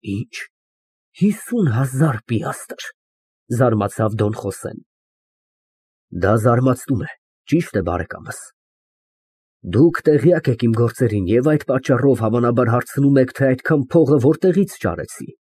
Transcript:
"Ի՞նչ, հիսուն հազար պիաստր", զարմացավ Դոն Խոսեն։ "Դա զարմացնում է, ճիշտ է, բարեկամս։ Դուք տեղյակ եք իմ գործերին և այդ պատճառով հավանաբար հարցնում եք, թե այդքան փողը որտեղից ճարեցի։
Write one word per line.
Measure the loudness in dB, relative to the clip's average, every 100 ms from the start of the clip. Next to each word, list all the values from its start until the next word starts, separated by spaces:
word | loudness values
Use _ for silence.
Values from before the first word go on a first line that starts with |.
"Ի՞նչ, | -8 -8 -8 -14 -18 _ _ _ _ _ _ -2
հիսուն | -2 -2 -6 -2 0 0
հազար | -2 0 0 -2
պիաստր", | -4 -4 -4 -10 -14 -16 -16 -18 _ _ _ _ _
զարմացավ | 0 2 2 -2 -2 -4 -2
Դոն | -4 -4
Խոսեն։ | -8 -10 -14 -14 _ _ _ _ _ _ _ _ _ _ _ _ _
"Դա | -4 0 2
զարմացնում | 2 2 2 -2 -2 -4
է, | -4 -14 _ _ -2
ճիշտ | -2 0 -4
է, |
բարեկամս։ | -2 -4 -6 -10 -14 -16 -18 _ _ _ _ _ _ _ _ _ _ _
Դուք | -4 4 4 4
տեղյակ | 2 4 4 2 0
եք | 0 0
իմ |
գործերին | 2 0 0 -2 0 0
և | 2 2
այդ | 0 0
պատճառով | -4 0 2 4 2
հավանաբար | 0 0 0 0 2
հարցնում | 0 -2 0 2 4
եք, | 2 0
թե | -2
այդքան | 0 0 -2 2
փողը | 2 4 4
որտեղից | 4 2 2 2 -2 -4
ճարեցի։ | -6 -6 -10 -14 -16 -18